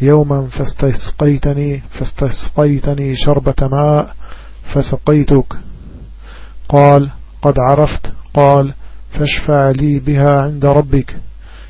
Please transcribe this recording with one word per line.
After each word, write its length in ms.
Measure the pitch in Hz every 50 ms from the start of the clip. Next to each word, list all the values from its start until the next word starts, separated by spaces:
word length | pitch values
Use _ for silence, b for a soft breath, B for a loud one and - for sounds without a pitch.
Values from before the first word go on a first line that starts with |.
يوما 460 | 127 139 151 151 143 143 143 135 135
فاستسقيتني، 1300 | 127 - - 139 - - - 143 135 120 - - - - - 151 147 143 131 - 143 143 143 147 143 139 139
فاستسقيتني 1400 | - - - - 135 - - - 143 123 113 - - - - 151 151 147 143 131 - 147 143 143 139 135 131
شربة 400 | 123 - 143 147 139 131 139 131 -
ماء 520 | 135 131 135 143 147 151 147 147 - - - B B B B B B B B B B - -
فسقيتك. 800 | 143 135 - 123 - - 151 151 147 135 - 147 131 - - - - - - - - - - - - - - - B B B B B B B B B B -
قال: 400 | 147 143 143 143 143 143 139 139 - - - - - -
قد 120 | - 143 139 139 123 131
عرفت. 420 | 143 147 151 - - - - - - - - - -
قال: 400 | 147 143 139 143 139 139 139 139 b b b b b b -
فاشفع 580 | - 151 151 139 - - - 151 147 143 139 135
لي 280 | 131 131 147 147 143 139
بها 420 | 127 147 147 139 143 143 143 139
عند 240 | 139 147 151 143 139
ربك. 500 | 143 143 147 147 135 135 - - - - - - - - b b b b b b b